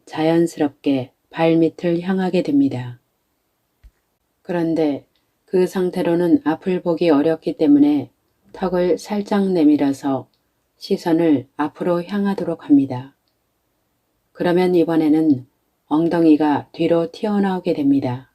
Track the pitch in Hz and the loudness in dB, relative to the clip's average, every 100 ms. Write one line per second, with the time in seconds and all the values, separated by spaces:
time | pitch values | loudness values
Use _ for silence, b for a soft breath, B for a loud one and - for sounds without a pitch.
0 | - - 160 165 170 - 151 - 147 135 | -12 -4 0 2 0 -2 -6 -4 -4 -4
1 | 127 _ _ - 165 165 165 - 175 170 | -4 _ _ -2 2 2 2 -2 -4 -2
2 | 175 190 185 175 170 143 139 127 123 120 | -2 -2 -2 -2 0 0 0 -2 -10 -14
3 | _ _ _ _ _ _ _ _ - _ | _ _ _ _ _ _ _ _ -20 _
4 | _ _ _ _ - 175 165 165 151 135 | _ _ _ _ -8 -4 -2 0 -2 -2
5 | - _ _ _ _ 185 180 190 180 180 | -10 _ _ _ _ 0 0 0 -4 -2
6 | 170 170 175 147 147 165 196 180 175 160 | -2 0 2 2 0 -4 -4 -4 -2 -2
7 | 170 143 156 160 185 156 156 143 147 147 | 2 2 2 -2 -4 -2 2 4 4 2
8 | 123 _ _ _ _ - 185 180 180 196 | -4 _ _ _ _ -8 -4 -2 0 -2
9 | - 208 202 202 190 180 151 147 139 135 | -4 -8 -2 -2 0 2 2 2 0 -2
10 | 143 131 - _ _ _ _ _ - 196 | -4 -6 -8 _ _ _ _ _ -6 -4
11 | 175 165 165 139 120 - 151 - 180 175 | 0 0 2 0 -2 -8 -8 -6 -4 -4
12 | 175 202 202 196 165 165 - 143 135 127 | -4 -4 -2 -2 -6 -8 2 2 2 -4
13 | 135 _ _ _ _ _ _ _ _ _ | -12 _ _ _ _ _ _ _ _ _
14 | _ _ _ - 175 175 185 180 160 160 | _ _ _ -6 -2 0 2 2 2 2
15 | 156 156 160 127 - _ _ _ _ 147 | 2 2 2 0 -2 _ _ _ _ -2
16 | 165 170 165 151 151 139 - - 165 170 | 0 2 4 4 4 -2 -6 -6 -2 0
17 | 165 - 214 208 196 185 175 156 139 139 | -2 -6 -4 -2 -2 -2 -4 -2 0 0
18 | 131 123 - | 0 -6 -12